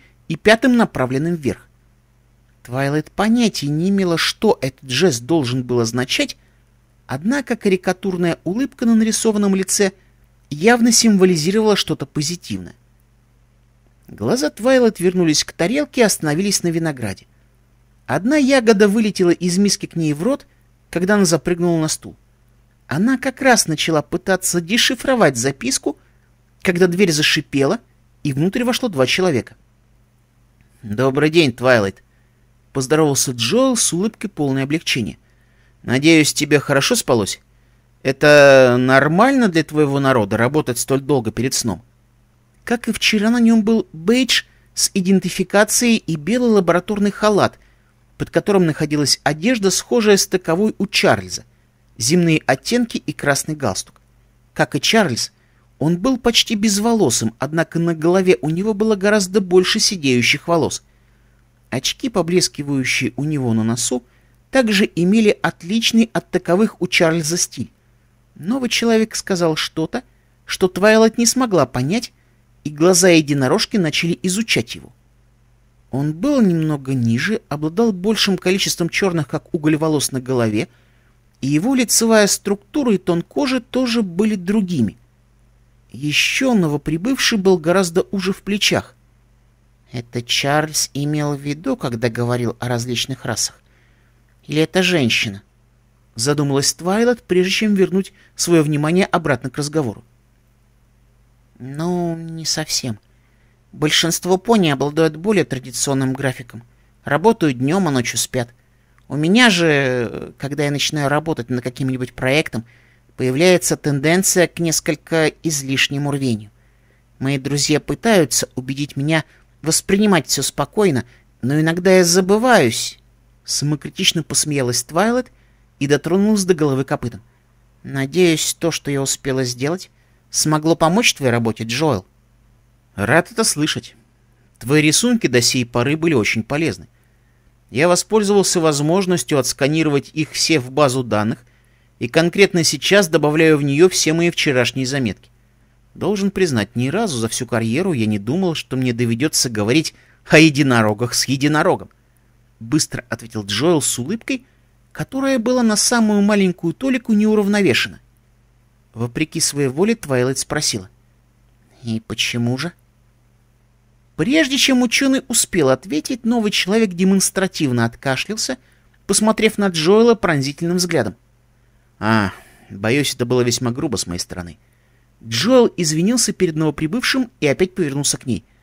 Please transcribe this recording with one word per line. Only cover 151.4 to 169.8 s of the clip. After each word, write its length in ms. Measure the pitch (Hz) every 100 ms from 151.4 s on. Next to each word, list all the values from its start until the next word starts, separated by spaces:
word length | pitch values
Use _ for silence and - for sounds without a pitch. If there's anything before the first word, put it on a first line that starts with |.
| 147 151 175 131 95 _ _ _ _ _ _ _
быстро 460 | 113 151 - - -
ответил 380 | 113 117 107 98
Джоэл 340 | 101 156 165
с 180 | - -
улыбкой, 460 | 123 226 - 269 - _ _ _ _
которая 460 | - - 269 269 269
была 240 | 220 254
на 140 | 233 208
самую 460 | - 240 220 208
маленькую 520 | 202 208 190 175 165
толику 380 | 160 269 254 -
неуравновешена. 880 | 208 214 214 202 208 190 117 - - _ _ _ _ _ _ _ _ _
Вопреки 480 | 113 120 120 156 165
своей 280 | - 143 139
воле 260 | 131 202
Твайлайт 440 | 226 147 127 123 131
спросила: 520 | - 147 151 110 92 _ _ _ _ _ _ _ _ _
«И 160 | 120 110
почему 580 | - 120 - 120 120 127
же?» 140 | 160 - _ _ _ _ _ _ _ _ _ _ _ _ _ -
Прежде 380 | 175 302 285 269
чем 240 | - 254
ученый 400 | 247 - 277 262 -
успел 420 | 233 - 156 135
ответить, 560 | 131 - 294 - 254 220
новый 240 | 240 214
человек 400 | - - 214 220
демонстративно 960 | 170 190 196 180 - 185 - 147 123 117
откашлялся, 720 | - 139 131 - 220 - 262 _ _ _ _ -
посмотрев 500 | 202 214 220 220 214
на 120 | 196
Джоэла 460 | 165